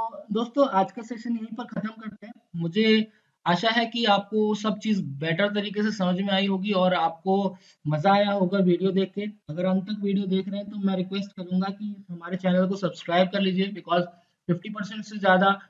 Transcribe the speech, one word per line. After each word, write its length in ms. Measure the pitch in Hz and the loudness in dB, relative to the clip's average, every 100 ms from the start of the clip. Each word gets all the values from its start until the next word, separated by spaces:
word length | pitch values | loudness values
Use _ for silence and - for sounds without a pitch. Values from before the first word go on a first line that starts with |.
| 226 - - | -4 -8 -6
दोस्तों, 360 | 208 226 285 269 | -4 -2 2 2
आज 220 | 196 - | 2 0
का 100 | - | -4
सेशन 300 | 220 226 240 | -12 -10 -6
यहीं 240 | 226 220 220 | -6 -6 -10
पर 80 | |
ख़त्म 260 | 240 - 220 | -8 -8 -8
करते 380 | 220 220 - 214 | -10 -14 -14 -20
हैं। 60 | - _ 170 | -20 _ -6
मुझे 520 | 170 185 220 220 220 _ _ _ 165 | -2 2 4 4 2 _ _ _ -2
आशा 240 | 175 226 | 0 2
है 160 | 233 233 | 0 0
कि 180 | 233 226 | 0 2
आपको 480 | 196 202 214 214 208 | 2 2 0 0 0
सब 220 | 214 196 | -2 -4
चीज़ 220 | 220 196 143 135 | -2 -2 -2 -6
बेटर 340 | 160 165 208 | -4 0 0
तरीके 300 | 208 202 202 | 0 -4 -2
से 80 | 214 | -2
समझ 300 | 202 180 180 | 0 0 0
में 80 | 202 | 0
आई 180 | 190 196 | 0 0
होगी 240 | 190 202 | -2 0
और 200 | 190 185 | 2 2
आपको 420 | 175 160 - 190 196 196 - - _ 147 | 2 0 -2 0 0 0 -4 -16 _ -4
मज़ा 280 | 151 196 | 0 4
आया 180 | 202 202 | 4 4
होगा 280 | 202 180 196 | 2 2 4
वीडियो 320 | 185 175 190 | 4 4 2
देख 200 | 185 190 - | 2 -2 -4
के। 100 | 208 - - | -8 -10 -10
अगर 160 | 156 185 | -4 0
अंत 180 | 190 | 0
तक 160 | 185 214 | -2 -4
वीडियो 220 | 202 196 190 | -2 0 0
देख 200 | 190 185 | -2 -2
रहे 100 | 196 | -6
हैं 100 | 202 | -8
तो 80 | 208 | -4
मैं 180 | 196 190 | -2 0
रिक्वेस्ट 360 | 185 196 196 | -2 -4 -6
करूँगा 380 | - 175 185 190 | -10 -2 0 0
कि 360 | 196 208 202 - | -4 -10 -10 -12
हमारे 260 | 170 170 185 | -12 -8 -2
चैनल 300 | 185 180 185 | 2 4 2
को 80 | 190 | 0
सब्सक्राइब 520 | 170 - - 175 185 | -2 -4 0 2 4
कर 140 | 202 | 2
लीजिए, 320 | 190 185 196 | 0 2 -2
because 320 | 190 165 175 180 - _ _ - | -4 0 0 0 -6 _ _ -4
फिफ्टी 220 | 170 214 | -2 -4
परसेंट 340 | 208 196 214 - | -10 -8 -8 -10
से 120 | 214 | 0
ज़्यादा 340 | 196 185 196 196 | 4 6 6 2